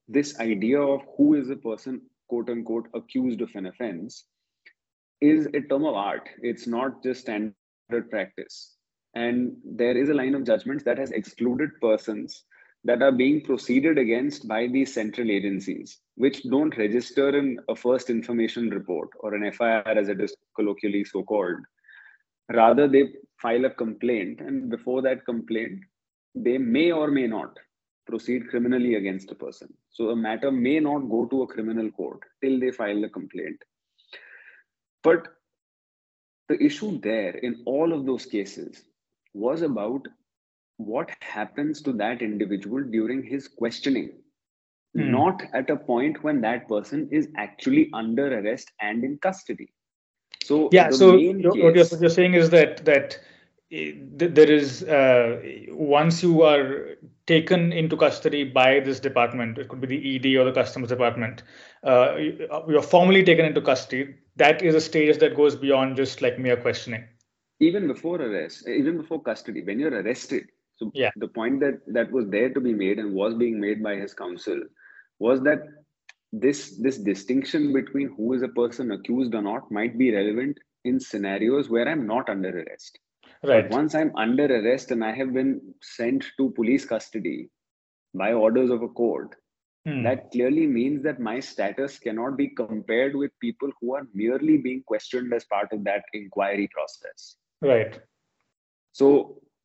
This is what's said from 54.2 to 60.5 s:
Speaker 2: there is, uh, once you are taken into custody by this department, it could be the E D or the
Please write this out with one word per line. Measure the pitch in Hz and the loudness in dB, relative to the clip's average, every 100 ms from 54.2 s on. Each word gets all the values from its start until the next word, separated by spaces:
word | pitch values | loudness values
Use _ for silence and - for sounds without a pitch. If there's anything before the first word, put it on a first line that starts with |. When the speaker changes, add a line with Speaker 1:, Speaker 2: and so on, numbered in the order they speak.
| 170 | 4
Speaker 2:
there | 147 156 | 8 8
is, | 151 139 127 | 8 4 -4
uh, | - 147 135 123 117 120 - - - | 0 4 6 6 4 -2 -8 -14 -12
once | - 147 147 160 165 | -6 2 4 4 2
you | 180 160 | 4 6
are | 156 143 131 143 - - - _ - | 8 6 2 -4 -8 -14 -20 _ 2
taken | 165 160 180 170 | 2 4 2 2
into | 170 160 156 | 0 0 2
custody | 151 - 156 143 | 2 2 -2 -2
by | 135 131 131 131 | 0 4 6 6
this | 135 123 | 2 -2
department, | 139 120 120 123 117 113 | -2 0 0 0 -6 -8
it | 120 | -12
could | 131 | -10
be | 127 | -6
the | 139 135 | -6 -4
E | 131 | -2
D | 135 131 | 2 4
or | |
the | 127 | 4